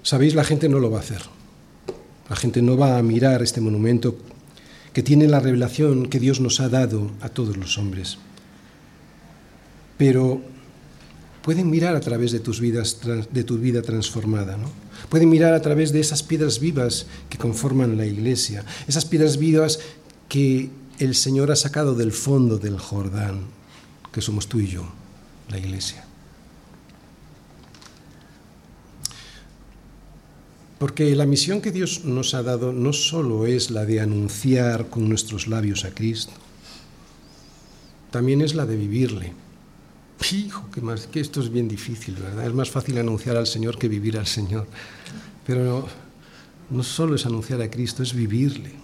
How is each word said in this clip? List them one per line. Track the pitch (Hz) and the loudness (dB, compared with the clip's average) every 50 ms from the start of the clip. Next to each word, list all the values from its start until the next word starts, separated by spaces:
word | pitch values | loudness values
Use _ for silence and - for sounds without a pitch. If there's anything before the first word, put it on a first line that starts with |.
| - | -2
¿Sabéis? | - 143 127 139 156 151 | 0 2 4 4 4 4
La | 156 127 | 4 2
gente | - 156 143 160 151 | 2 2 2 4 2
no | 139 139 | 4 4
lo | 123 113 | 2 2
va | 110 110 | 0 -2
a | |
hacer. | - - 107 95 - - - - - - - - - - - - - - - - - - - - - - | -4 -6 -10 -10 -12 -16 -20 -20 -20 -20 -20 -20 -20 -20 -20 -16 -14 -14 -14 -14 -18 -20 -20 -20 -10 -8
La | - | -6
gente | - - 120 - 120 | -2 -2 0 2 4
no | 120 120 127 | 4 6 6
va | 131 139 135 127 | 6 4 4 4
a | 123 | 4
mirar | 117 113 113 117 131 135 131 120 | 4 4 4 4 4 4 4 4
este | 120 110 - 123 | 2 0 0 0
monumento | 110 107 107 104 107 113 120 117 - 123 110 - - - - - - - - - - - - - - - | 0 0 2 2 4 4 2 4 2 0 -2 -4 -16 -20 -20 -20 -20 -20 -20 -20 -20 -20 -20 -20 -20 -4
que | - - | -4 -2
tiene | 123 139 147 147 151 | 4 6 8 8 8
la | 151 147 139 | 8 6 6
revelación | 123 131 127 123 123 120 - - 151 147 139 127 127 | 4 4 2 2 0 0 0 2 2 4 4 2 0
que | - - 127 | 0 0 2
Dios | 120 135 135 127 | 2 2 2 2
nos | 131 117 - - | 0 0 0 0
ha | 131 123 | 0 2
dado | 117 131 127 110 110 107 104 104 104 104 | 2 2 2 2 0 -2 -2 -4 -6 -10
a | - - | -12 -8
todos | - - 120 107 98 | -4 -4 -2 -2 -2
los | 95 92 90 - | -4 -4 -4 -4
hombres. | 104 104 98 92 95 92 - - - - - - - - - - - - - - - - - - - - - - - - - - - - - - - - - - - - - - | -2 -2 -4 -4 -6 -8 -10 -12 -12 -16 -20 -20 -20 -20 -20 -20 -20 -20 -20 -20 -20 -20 -20 -20 -20 -20 -20 -20 -20 -20 -20 -20 -20 -20 -20 -20 -20 -20 -20 -20 -20 -20 -20 0
Pero | - 143 135 127 127 131 127 131 131 - - - - - - - - - - - - - - - - - - - - | 4 6 6 6 6 4 2 2 -2 -6 -12 -20 -20 -20 -20 -20 -20 -20 -20 -20 -20 -20 -20 -20 -20 -20 -20 -20 -6
pueden | - 156 165 175 185 170 | -2 0 0 2 2 4
mirar | 156 165 165 175 170 | 4 4 4 4 2
a | 143 | 0
través | - - 117 113 120 117 | 0 0 0 0 0 0
de | 113 113 | 0 -2
tus | 110 117 107 113 | -2 -4 -2 0
vidas | 120 117 113 120 110 101 - - | 0 0 2 0 -2 -2 -6 -6
tran-, | - 120 117 113 107 - | -4 -4 -2 -2 -4 -2
de | - 127 | -2 -4
tu | 113 117 123 110 | -2 0 -2 0
vida | 117 127 120 120 | 0 0 0 0
transformada, | 113 - 113 110 107 - - 117 104 107 110 104 101 95 95 | 0 -2 -2 -2 -2 -4 -6 -4 -2 0 0 0 -2 -4 -6
¿no? | 104 113 143 - - - - - - - - | -6 -8 -8 -10 -14 -18 -18 -18 -18 -6 0
Pueden | - 160 165 165 | 4 6 6 8
mirar | 165 160 165 165 165 | 8 8 8 6 6
a | 160 | 4
través | - 147 147 151 156 147 | 2 2 2 2 2 2
de | 143 156 | 2 2
esas | 151 - 151 143 | 2 2 -2 -4
piedras | - - 165 147 151 143 107 113 | -2 -2 0 0 2 0 0 0
vivas | 143 170 151 139 123 117 - - - - - - - - | -2 0 0 0 0 0 -2 -4 -6 -10 -16 -18 -16 -14
que | - - | -10 -4
conforman | - 120 107 110 - 139 127 135 127 117 110 | -4 -2 -2 -2 -2 0 2 2 2 2 2
la | 110 110 | 0 0
iglesia, | 107 104 104 110 123 127 113 - - 107 101 107 - - - - | -2 -2 -2 0 0 0 0 -2 -4 -6 -8 -10 -12 -14 -12 -4
esas | - 139 165 160 | -2 -2 -2 0
piedras | - 180 151 156 151 135 139 | 0 4 4 4 4 4 2
vivas | 156 160 156 156 156 151 156 - - - - - - - - - - - | 4 4 6 4 4 2 0 -4 -8 -16 -18 -20 -20 -20 -20 -20 -14 -2
que | - 139 139 135 131 131 135 135 - - - - - - | 0 2 4 4 2 0 -2 -6 -12 -16 -20 -20 -6 -2
el | 139 131 127 | -2 0 2
Señor | - - 135 135 135 139 143 | 0 2 2 2 2 4 4
ha | 147 | 2
sacado | 139 - 143 143 151 151 139 127 | 2 0 0 -2 0 0 0 2
del | 117 117 113 | 2 0 0
fondo | 107 - - 135 139 135 127 120 110 104 | -2 -2 0 2 4 4 4 4 2 0
del | 101 104 101 95 | -2 -4 -4 -6
Jordán, | - - 101 101 98 98 95 107 104 101 95 98 95 101 - - - - - - - - - - - - | -6 -6 -6 -4 -4 -4 -4 -4 -4 -4 -4 -6 -8 -10 -14 -20 -20 -20 -20 -20 -20 -20 -20 -20 -20 -10
que | - 113 | -8 -6
somos | 101 - 104 104 98 - | -4 -4 -4 -4 -4 -2
tú | - 113 | -2 -2
y | 101 | -2
yo, | 95 92 92 87 85 - - - - - - - - - - - - | -2 -4 -8 -10 -12 -14 -18 -20 -20 -20 -20 -20 -20 -20 -20 -12 -10
la | 101 95 | -8 -6
iglesia. | 95 92 95 98 - - - - - - - - - - - - - - - - - - - - - - - - - - - - - - - - - - - - - - - - - - - - - - - - - - - - - - - - - - - - - - - - - - - - - - - - - - - - - - - - - - - - - - - - - - - - - - - - - - - - | -6 -6 -6 -6 -6 -8 -10 -12 -20 -20 -20 -20 -20 -20 -20 -20 -20 -20 -20 -20 -20 -20 -20 -20 -20 -20 -20 -20 -20 -20 -20 -20 -20 -20 -20 -20 -20 -20 -20 -20 -20 -20 -20 -20 -20 -20 -20 -20 -20 -20 -20 -20 -20 -20 -20 -20 -20 -20 -20 -20 -20 -20 -20 -20 -20 -20 -20 -12 -12 -12 -12 -12 -20 -20 -20 -20 -20 -20 -20 -20 -20 -20 -20 -20 -20 -20 -20 -20 -20 -20 -20 -20 -20 -20 -20 -20 -20 -20 -20 -20 -20 -20 -8 -6
Porque | 143 135 - - 151 147 143 | -6 -4 0 2 2 4 4
la | 143 147 | 4 4
misión | 139 143 139 - 170 196 208 | 2 2 2 0 0 -2 -2
que | - 220 | -2 -4
Dios | 175 185 185 - - - - | -2 -2 -4 -4 -4 -6 -4
nos | 147 123 131 120 - - | -4 -2 -2 -2 -2 -4
ha | 131 | -2
dado | 120 123 123 117 123 127 | -2 -2 -2 -2 -2 -2
no | 127 123 120 143 | -2 0 0 0
solo | 143 - - - 160 165 151 123 113 107 110 | 0 -2 -4 -4 -4 -2 -2 0 0 0 2
es | 117 123 120 117 - | 2 2 0 0 -2
la | 117 107 107 | -2 -2 0
de | 107 110 107 | 0 0 0
anunciar | 107 107 107 104 104 101 - - - 131 127 127 123 120 117 113 113 - | 0 0 0 0 -2 -2 -4 -2 2 2 4 4 4 2 0 -2 -4 -6
con | - 117 110 107 | -4 -2 0 0
nuestros | 110 104 - - 107 95 - 110 | 0 0 -2 -6 -8 -8 -6 -4
labios | 110 113 107 104 101 - 95 | -2 -2 -2 -2 -2 -4 -6
a | 92 - | -8 -6
Cristo, | - 110 113 110 110 - - - - - - - - - - - - - - - - - - - - - - - - - - - - - - - - - - - - - - | -4 -2 -2 -2 -4 -8 -10 -12 -20 -20 -20 -20 -20 -20 -20 -20 -20 -20 -20 -20 -20 -20 -20 -20 -20 -20 -20 -20 -20 -20 -20 -20 -20 -20 -20 -20 -20 -20 -20 -20 -20 -14 -6
también | - 123 123 131 135 143 | -2 0 2 2 2 2
es | 156 147 151 | 2 2 0
la | 160 - | -2 -2
de | 110 110 | -2 -2
vivirle. | 107 104 101 104 123 131 117 107 - 90 87 87 - - - - - - - - - - - - - - - - - - - | -4 -2 -2 0 0 0 0 -2 -6 -8 -10 -12 -16 -20 -20 -20 -20 -20 -20 -20 -20 -20 -20 -20 -20 -20 -20 -10 -6 -4 -2
Hijo, | 185 202 208 196 - - - - | -2 -2 -4 -6 -8 -12 -12 -10
que | - 143 | -10 -8
más, | 117 113 113 107 113 | -6 -6 -6 -6 -8
que | - - 160 | -6 -6 -6
esto | 143 147 - 143 | -6 -4 -4 -4
es | 127 117 | -4 -2
bien | 113 120 117 110 | -2 -2 -2 -2
difícil, | 107 101 - - 117 104 - - 92 | -4 -6 -6 -8 -10 -8 -8 -10 -10
¿verdad? | 95 95 95 101 107 117 | -8 -8 -8 -6 -6 -4
Es | 117 | -2
más | 117 131 131 - | 0 -2 -2 -2
fácil | - 135 113 - 127 120 | -4 -4 -4 -2 -2 -2
anunciar | 117 113 110 107 - 123 120 | 0 0 -2 -2 -2 0 0
al | 117 117 | 0 0
Señor | 110 - 113 110 117 113 - | 0 -2 -2 -4 -4 -2 -2
que | 127 113 | -2 -2
vivir | 107 104 104 110 107 107 | 0 0 -2 -2 -2 -2
al | 104 | -4
Señor. | - - 113 101 90 107 110 104 - - - - - - - - - - - - - - - - | -4 -2 -4 -2 -2 -4 -4 -6 -8 -12 -20 -18 -20 -20 -20 -20 -18 -18 -18 -18 -20 -20 -12 -6
Pero | - 127 123 127 | -2 -2 0 0
no, | 123 123 131 139 - - - - - - - - - - - - - - - - - | 0 -2 -2 -6 -8 -14 -18 -20 -20 -20 -20 -20 -20 -20 -20 -20 -20 -20 -20 -12 -6
no | 127 123 | -4 -4
solo | 123 - - - 165 160 147 | -4 -4 -2 0 0 2 2
es | 131 - | 0 0
anunciar | 120 117 110 110 - 131 120 | -2 -4 -4 -4 -4 -4 -4
a | 113 110 | -4 -4
Cristo, | 110 117 123 110 - - | -4 -4 -6 -4 -4 -4
es | 131 120 | -4 -4
vivirle. | 123 120 113 104 104 120 135 143 143 - - - - - | -2 -2 -2 0 2 2 0 0 -2 -4 -12 -14 -16 -18